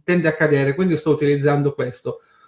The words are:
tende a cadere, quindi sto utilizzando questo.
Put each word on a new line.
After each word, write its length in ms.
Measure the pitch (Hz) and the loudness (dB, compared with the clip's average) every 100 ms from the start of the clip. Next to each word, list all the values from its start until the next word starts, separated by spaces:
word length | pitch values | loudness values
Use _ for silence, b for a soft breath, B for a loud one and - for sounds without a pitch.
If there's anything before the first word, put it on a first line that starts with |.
tende 240 | - 180 160 | -2 0 0
a 80 | 151 | 0
cadere, 400 | 156 143 139 139 | 2 2 2 0
quindi 200 | 185 160 | 0 0
sto 160 | - | 0
utilizzando 600 | 151 147 143 143 143 143 | 0 2 0 0 0 0
questo. 480 | - 123 - - - b b | -2 -6 -8 -10 -12 b b